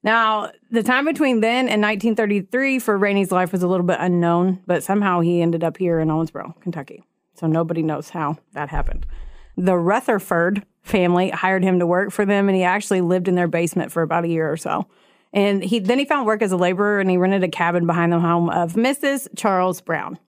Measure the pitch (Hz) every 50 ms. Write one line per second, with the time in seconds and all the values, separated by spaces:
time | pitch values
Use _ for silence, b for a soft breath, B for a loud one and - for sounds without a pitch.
0 | - 214 220 233 226 220 220 214 208 - - _ _ _ 233 233 214 233 254 254
1 | 277 311 320 285 311 269 247 220 208 226 233 254 262 240 220 208 208 208 214 196
2 | 208 233 220 202 220 208 208 202 185 - - 254 269 269 262 262 233 - 208 196
3 | 196 202 202 202 196 180 185 180 185 175 196 180 180 175 185 185 175 175 170 -
4 | 165 180 180 175 170 170 170 170 180 190 185 185 - - 175 160 - - 196 208
5 | 202 196 180 175 170 170 175 175 170 170 165 165 170 165 160 - 190 175 170 160
6 | 160 156 156 160 165 160 _ - - 160 165 _ - 180 165 165 139 - - -
7 | - _ _ _ _ _ _ - 170 160 156 165 170 160 170 160 160 156 151 143
8 | 151 - - 175 156 143 156 - _ _ _ 143 147 139 147 143 - - - -
9 | - b b b b b b b b b b b 180 185 185 175 170 175 202 240
10 | - - 220 190 - - 190 170 170 180 202 202 - _ _ _ _ - - 202
11 | 180 175 175 175 185 185 - - - 185 190 190 185 190 185 180 175 170 175 180
12 | 202 202 - - 208 196 208 202 202 202 190 190 180 180 185 208 208 - 208 185
13 | 180 170 180 185 180 190 180 180 175 170 160 165 170 165 - 180 - - - 175
14 | 165 147 160 170 170 170 165 160 160 151 147 160 - - - - 185 _ b b
15 | b b b b b b b 202 196 202 202 196 - 190 220 233 190 185 240 262
16 | 277 277 320 285 247 214 220 208 226 196 185 180 180 175 185 175 208 208 208 202
17 | 196 190 185 180 180 185 196 196 185 180 - - 175 170 175 180 170 170 165 170
18 | 170 170 170 170 170 170 170 175 170 170 - 175 175 170 170 208 226 254 277 277
19 | - 277 277 269 277 - - - - 214 190 185 180 185 180 180 _ - 165 156
20 | - - 185 - _